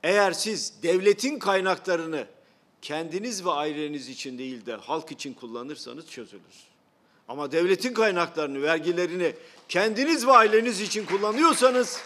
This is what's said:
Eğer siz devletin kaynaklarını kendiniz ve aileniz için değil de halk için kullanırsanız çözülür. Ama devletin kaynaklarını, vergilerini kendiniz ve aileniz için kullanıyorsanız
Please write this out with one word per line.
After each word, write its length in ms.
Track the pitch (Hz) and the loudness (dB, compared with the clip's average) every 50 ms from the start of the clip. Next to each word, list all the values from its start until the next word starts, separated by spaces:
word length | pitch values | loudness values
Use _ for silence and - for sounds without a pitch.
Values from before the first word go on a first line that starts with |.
| - | 0
Eğer 300 | 160 190 208 202 190 165 | 2 4 4 4 2 2
siz 500 | - - 214 220 160 120 - - - - | -2 -4 -4 -4 -6 -6 -10 -10 -6 -2
devletin 560 | 170 175 185 190 208 202 202 220 269 302 254 | 0 0 4 4 4 4 4 0 -4 -4 -2
kaynaklarını 880 | - 196 196 190 185 190 180 - - 190 180 165 165 160 160 143 113 - - - _ _ _ _ _ _ _ _ - | -2 0 0 2 2 0 -2 -2 -2 -2 -2 -2 -2 -4 -6 -8 -8 -10 -14 -20 _ _ _ _ _ _ _ _ -12
kendiniz 640 | - 147 156 165 165 151 190 208 254 233 190 180 | -10 -8 -8 -8 -6 -6 -6 -6 -6 -8 -4 -4
ve 60 | 180 | -2
aileniz 580 | 156 143 151 156 151 147 151 147 151 143 127 123 | -2 -2 -2 -4 -4 -4 -6 -6 -8 -10 -10 -12
için 300 | 131 - - 139 127 123 | -14 -12 -12 -12 -10 -10
değil 280 | 131 131 127 120 104 | -10 -10 -10 -12 -10
de 80 | 110 113 | -10 -10
halk 380 | 104 95 113 147 160 160 160 156 | -10 -6 -6 -6 -6 -6 -10 -14
için 220 | 117 - 143 123 | -12 -12 -14 -12
kullanırsanız 760 | - 123 117 113 117 123 139 151 135 - 123 120 147 165 - | -14 -14 -12 -12 -12 -10 -12 -14 -14 -14 -16 -16 -16 -16 -16
çözülür. 460 | - 131 113 92 101 98 87 _ - - - _ _ _ _ _ _ _ _ _ _ _ _ - | -16 -16 -16 -16 -18 -20 -20 _ -20 -20 -20 _ _ _ _ _ _ _ _ _ _ _ _ -14
Ama 240 | 120 143 147 139 139 | -10 -8 -8 -2 0
devletin 420 | 160 170 185 190 180 190 254 247 | 2 4 4 2 2 0 -4 0
kaynaklarını, 680 | 220 226 214 185 175 170 165 - 160 151 139 139 139 139 | 2 2 2 2 2 0 0 -2 -4 -4 -4 -4 -2 0
vergilerini 720 | 151 165 165 156 170 175 170 180 170 170 185 175 156 - - - - - - - _ | 2 2 2 2 -2 0 0 0 -2 -2 -2 -2 -2 -4 -4 -18 -20 -20 -20 -16 _
kendiniz 580 | - 175 202 220 214 208 269 302 330 254 226 | 0 0 2 2 2 0 0 2 0 0 6
ve 60 | 254 269 | 8 8
aileniz 480 | 240 220 214 214 220 226 247 220 185 | 8 8 8 6 4 4 2 -2 -2
için 260 | 214 185 - 208 208 | -4 -4 -4 -6 -4
kullanıyorsanız 920 | 160 175 196 202 208 214 254 311 330 277 - 247 262 247 254 247 247 - - - | -2 -2 -2 0 0 0 4 4 4 4 6 4 4 4 4 0 0 -4 -12 -12